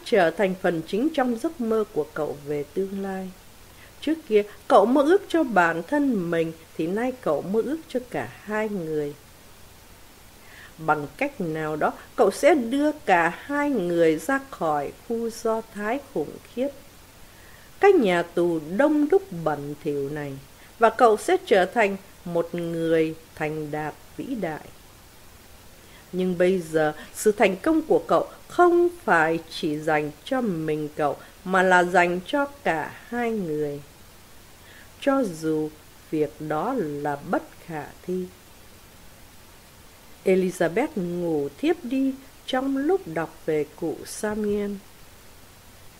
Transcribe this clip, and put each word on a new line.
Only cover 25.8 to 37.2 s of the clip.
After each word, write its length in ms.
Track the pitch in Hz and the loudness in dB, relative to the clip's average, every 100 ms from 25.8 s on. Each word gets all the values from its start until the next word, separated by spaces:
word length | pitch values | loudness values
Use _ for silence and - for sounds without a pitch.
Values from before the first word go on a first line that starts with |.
| - - - | -20 -20 -10
Nhưng 260 | 180 185 175 | -4 -2 2
bây 200 | 180 190 | 2 2
giờ, 340 | 160 160 151 151 - | 0 0 0 -2 -12
sự 180 | - 214 | -2 0
thành 240 | 208 208 185 | 4 2 2
công 260 | 320 320 | 0 0
của 200 | 302 165 - | 2 2 4
cậu 200 | 160 - - - | 2 0 -8 -4
không 400 | - 349 349 349 349 | 4 4 6 2 0
phải 340 | - 170 160 165 - | 2 2 4 0 -6
chỉ 280 | - 160 151 | -6 -4 -2
dành 320 | 156 151 151 - | 0 0 0 -8
cho 160 | - 262 | -6 -2
mình 480 | 240 165 156 151 147 - | -2 -2 -2 -4 -4 -4
cậu, 200 | 147 - - - | -4 -4 -12 -14
mà 180 | 185 185 | 0 2
là 220 | 185 180 | 6 6
dành 360 | 180 180 175 180 180 | 6 4 2 0 -2
cho 200 | 294 285 | -2 -2
cả 460 | - 190 160 - - - | -4 -4 -2 -4 -10 -10
hai 220 | 240 233 | -6 -4
người. 500 | 220 175 151 147 143 - - - - - - - - - - - - | -4 -4 -4 -4 -6 -14 -20 -20 -20 -20 -20 -20 -20 -20 -20 -20 -6
Cho 220 | 277 269 220 156 | -2 0 0 -4
dù 300 | 160 156 156 - - - - | -2 -2 -4 -8 -20 -20 -6
việc 200 | 156 147 - | -2 -2 -4
đó 340 | 151 151 202 269 | -6 -4 -2 -2
là 380 | 156 143 147 143 | -4 -4 -4 -6